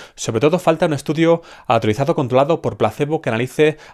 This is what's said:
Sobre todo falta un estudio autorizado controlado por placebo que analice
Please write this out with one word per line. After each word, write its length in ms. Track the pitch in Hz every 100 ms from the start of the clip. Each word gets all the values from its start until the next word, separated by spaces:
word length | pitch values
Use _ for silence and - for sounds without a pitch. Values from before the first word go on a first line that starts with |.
| - -
Sobre 240 | - 113
todo 180 | 143 175
falta 260 | - 160
un 80 | 175
estudio 480 | 143 - 151 165 165 - - -
autorizado 480 | 117 110 107 143
controlado 460 | 165 127 127 143 165
por 160 | 127 107
placebo 460 | 110 - 147 156
que 80 | -
analice 480 | 113 127 - 151 151 -